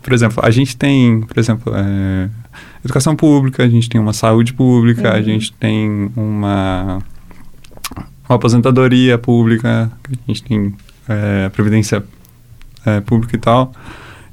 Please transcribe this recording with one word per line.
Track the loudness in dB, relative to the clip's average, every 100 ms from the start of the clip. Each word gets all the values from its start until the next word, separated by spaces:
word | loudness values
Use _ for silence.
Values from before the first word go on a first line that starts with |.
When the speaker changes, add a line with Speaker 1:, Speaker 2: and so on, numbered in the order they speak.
Speaker 1:
por | -2
exemplo, | 2 2 2
a | 2
gente | 2 0 -2
tem, | 0 4 4 2
por | -2 -2
exemplo, | -2 -2 -4 -4
é, | -2 -2 -2 -2 -4 -8 -16 -20 -20 -12
educação | -4 -2 0
pública, | 2 4 4 2 2
a | 2
gente | 2 2
tem | 0
uma | 0
saúde | 0 2 2 2
pública, | 0 2 4 4 2 0
a | 0
Speaker 2:
Uhum. |
Speaker 1:
gente | 0 -2 -4
tem | -4 -2 -2 -2 -2 -4 -4
uma, | -4 -2 -2 0 -2 -2 -4 -6 -8 -16 -20 -20 -20 -20 -20 -16 -14 -14 -16 -16 -2
uma | 0
aposentadoria | 2 2 4 4 4 4 2 2
pública, | 2 2 2 0 0 -2 -2 -6 -12
a | -10 -6
gente | -8
tem, | -4 -2 -2 -6 -16 -18 -6
é, | -4 -2 -2 -2
previdência, | -2 0 0 0 -4 -6 -16 -20 -20 -20 -20 -20 -8 -2
é, | -2
pública | 0 0 0 -2
e |
tal. | 2 2 0 -6 -20 -20 -20 -20 -20